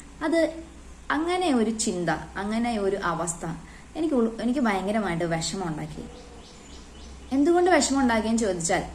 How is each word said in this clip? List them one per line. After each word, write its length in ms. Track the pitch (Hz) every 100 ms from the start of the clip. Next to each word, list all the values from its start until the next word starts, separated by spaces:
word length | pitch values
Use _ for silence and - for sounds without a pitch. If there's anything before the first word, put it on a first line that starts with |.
| - -
അത് 300 | 311 330 311 - - - - - -
അങ്ങനെ 440 | 285 339 370 359 247
ഒരു 160 | 214
ചിന്ത, 380 | 220 226 180 165
അങ്ങനെ 680 | 156 - 180 202 220 240 220
ഒരു 180 | 196 196
അവസ്ഥ 420 | 180 160 170 - 170 165 - - - 311
എനിക്ക് 200 | 311 262
ഉൾ-, 260 | 226 220
എനിക്ക് 180 | 226 254
ഭയങ്കരമായിട്ട് 680 | 233 190 185 220 190 170 170
വിഷമം 420 | 165 - 190 170
ഉണ്ടാക്കി. 360 | 151 156 - - - - - - - - - - - - - -
എന്തുകൊണ്ട് 400 | 269 294 349 359
വിഷമം 280 | 330 - 269
ഉണ്ടാക്കിയെന്ന് 400 | 247 226 214 226
ചോദിച്ചാൽ 440 | 220 180 165 175 -